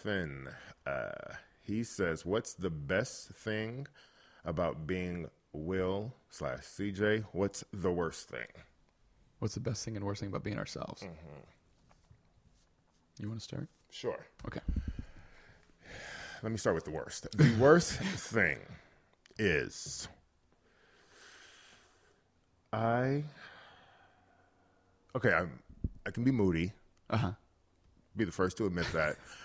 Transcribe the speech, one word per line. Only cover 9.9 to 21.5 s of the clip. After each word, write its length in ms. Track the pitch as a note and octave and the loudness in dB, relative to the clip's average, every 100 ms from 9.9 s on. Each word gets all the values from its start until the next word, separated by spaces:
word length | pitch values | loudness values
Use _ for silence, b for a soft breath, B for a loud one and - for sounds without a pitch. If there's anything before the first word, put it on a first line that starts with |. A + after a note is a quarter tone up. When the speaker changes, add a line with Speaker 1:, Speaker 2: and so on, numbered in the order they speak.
| G#2+ | -4
Speaker 2:
and 80 | |
worst 160 | G2+ G#2 | -4 -4
thing 80 | G2+ | -4
about 160 | G2 | -4
being 120 | G#2 G#2 | -4 -4
ourselves? 440 | G2 - - - | -6 -6 -8 -8
Speaker 1:
Mm-hmm. 380 | F#2+ D#2+ D#2+ D2 - - _ _ _ - _ - _ _ _ _ _ _ _ _ _ - | -12 -14 -16 -18 -20 -20 _ _ _ -20 _ -20 _ _ _ _ _ _ _ _ _ -10
Speaker 2:
You 100 | G#2+ | -8
wanna 120 | A2+ | -8
start? 280 | - - - _ _ | -8 -8 -8 _ _
Speaker 1:
Sure. 340 | - A#2+ - - - - | -8 -6 -6 -8 -14 -10
Speaker 2:
Okay. 140 | - - B B B B B B B B B B _ B B B B B B | -6 -2 B B B B B B B B B B _ B B B B B B
Speaker 1:
Let 80 | A2 | -4
me 60 | A2 | 0
start 160 | A#2 E2 | 2 2
with 80 | |
the 80 | D#2 | 0
worst. 340 | D#2 - - - - | -6 -6 -8 -2 6
The 160 | C#3+ A2 | 8 10
worst 340 | C3+ E3+ - | 10 10 10
<laughs> 420 | - F#3+ F#3+ - | 0 -2 -4 -2
thing 240 | A2 F2 B1 G1+ B B B B _ _ - | 4 4 2 -6 B B B B _ _ 0
is 680 | G#2 D2+ G1+ - - - - - _ _ _ b b b b b b b b b b | 2 2 0 -6 -10 -8 -10 -14 _ _ _ b b b b b b b b b b